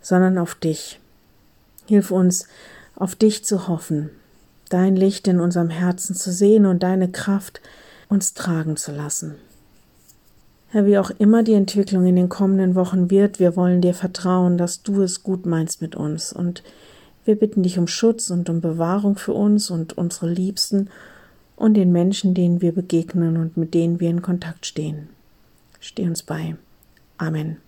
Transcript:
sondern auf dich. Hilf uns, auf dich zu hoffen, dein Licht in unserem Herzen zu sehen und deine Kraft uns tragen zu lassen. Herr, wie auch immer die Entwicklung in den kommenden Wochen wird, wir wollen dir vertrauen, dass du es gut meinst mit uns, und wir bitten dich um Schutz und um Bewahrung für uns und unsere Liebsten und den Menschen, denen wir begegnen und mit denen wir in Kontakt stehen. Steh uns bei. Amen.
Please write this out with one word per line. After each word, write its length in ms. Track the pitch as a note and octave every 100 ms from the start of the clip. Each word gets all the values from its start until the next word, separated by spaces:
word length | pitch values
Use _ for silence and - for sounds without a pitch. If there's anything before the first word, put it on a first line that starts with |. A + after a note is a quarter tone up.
sondern 380 | - F#3 F#3 F#3
auf 160 | E3+
dich. 460 | - E3 D#3+ - - _ _ _ _ _ _ _ - -
Hilf 260 | G#3 G3
uns, 340 | F#3 F#3 F3+ - - - - -
auf 220 | - F#3 -
dich 280 | A3 G#3
zu 220 | - G3 F3+
hoffen, 440 | E3 - D3+ D3+ - _ _ _ _ -
dein 260 | F3+ F#3
Licht 320 | F#3+ F#3+ G3 G3+
in 140 | F3+
unserem 300 | F3 F3 E3+
Herzen 440 | E3 F3+ F3+ -
zu 160 | F3+ -
sehen 360 | F3+ G3+ A3 G3
und 180 | F3+
deine 260 | F#3 F#3+ F#3
Kraft 500 | F#3 - G3 - - - - - - _
uns 260 | G3+ F#3+
tragen 420 | - F#3 E3 D#3+ D3+
zu 160 | -
lassen. 420 | D3 D3 - D#3+ C#3+ _ _ _ _ _ _ _ _ _ _ _ _ _
Herr, 140 | A3
wie 140 | G3+ G3+
auch 120 | F#3+
immer 340 | - G#3 A3+
die 100 | A3+
Entwicklung 520 | G#3 G3 G#3 F#3+ F#3+ F3+
in 100 | F3+
den 120 | F3+
kommenden 460 | - G3 F#3+ F#3
Wochen 340 | F3+ F3+ F#3 F3+
wird, 300 | G3 G3+ G3+
wir 160 | F3+
wollen 260 | F3 F3+ F3+
dir 140 | F3
vertrauen, 640 | F3 F#3 F#3 F#3 F3+ F3+ F3
dass 240 | F3 -
du 180 | - G3
es 220 | F#3+ F3+
gut 240 | - F#3+ F3+
meinst 340 | E3 D#3+ -
mit 140 | E3
uns, 380 | - D3+ D#3 -
und 320 | - F3+ F3 - - - - - _
wir 120 | - G#3+
bitten 260 | G#3+ G#3+
dich 160 | F3+ F3+
um 80 | E3+
Schutz 440 | - A3+ A3+ -
und 200 | F3 F3
um 100 | E3+
Bewahrung 560 | E3 E3 E3 F#3+ G#3 G3+
für 160 | -
uns 380 | - G#3 G#3 -
und 260 | F3 D#3+ -
unsere 320 | E3+ - E3+
Liebsten 640 | F3 F#3 F#3+ - G3+ G3 - - - - _ _
und 200 | _ A3
den 180 | G#3+ F3+
Menschen, 420 | F3 F3 G3+ G3
denen 260 | F3+ F3 F3
wir 120 | F3
begegnen 640 | E3+ F#3 E3+ E3 F3+ E3 E3
und 200 | E3 E3
mit 180 | E3
denen 260 | E3+ E3 E3+
wir 100 | E3+
in 120 | F3
Kontakt 440 | F3 F3 E3+ E3 -
stehen. 420 | - D3+ D3+ D3+ - _ _ _ _ _ _
Steh 280 | - - F3
uns 180 | E3
bei. 320 | - D#3 D#3+ D#3+ _ _ _ _ _ _
Amen. 420 | D#3+ D#3+ D#3 D#3+